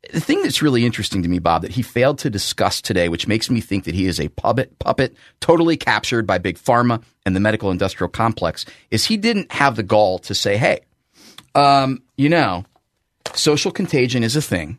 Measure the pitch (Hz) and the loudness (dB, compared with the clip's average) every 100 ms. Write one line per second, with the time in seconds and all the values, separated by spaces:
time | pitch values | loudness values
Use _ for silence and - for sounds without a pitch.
0 | - - - 349 381 - 151 123 120 113 | -6 -6 -2 0 0 0 2 4 2 0
1 | 101 101 90 90 85 82 90 92 117 - | -4 -2 0 0 2 0 0 -6 -4 2
2 | 127 147 143 101 - - 95 - - 95 | 2 2 -4 -4 -6 -2 -2 -2 -2 0
3 | 87 82 - 110 - 123 - 98 90 85 | 0 -2 -2 -2 0 -2 -2 -4 -4 -2
4 | 95 87 76 - - 120 131 _ - - | -2 -2 -4 -2 -2 0 -2 _ -4 0
5 | 127 _ - _ - 165 165 160 - 110 | -2 _ -20 _ 2 4 4 0 0 -2
6 | - 117 104 92 92 80 - 120 120 117 | 0 -2 0 0 -2 -4 0 2 2 0
7 | _ _ - 95 107 107 101 90 95 - | _ _ -2 0 2 0 -2 -2 -2 -2
8 | 87 - 113 113 85 - - - _ 110 | -6 -2 -2 0 -4 -4 -14 -18 _ -2
9 | - 220 220 214 170 - 143 113 98 107 | 0 0 0 -2 -4 0 0 0 0 2
10 | 104 92 - 101 107 101 143 - _ _ | 2 0 -6 -4 0 2 2 0 _ _
11 | _ _ - - _ 139 143 139 135 131 | _ _ -20 -20 _ 2 4 4 2 -4
12 | _ - 139 165 127 90 98 _ _ _ | _ 0 2 2 0 -2 -10 _ _ _
13 | _ _ - - - 151 190 - 185 143 | _ _ -12 -2 2 2 0 -4 -2 0
14 | 127 123 113 139 - 95 78 | 0 0 0 -2 -2 -4 -6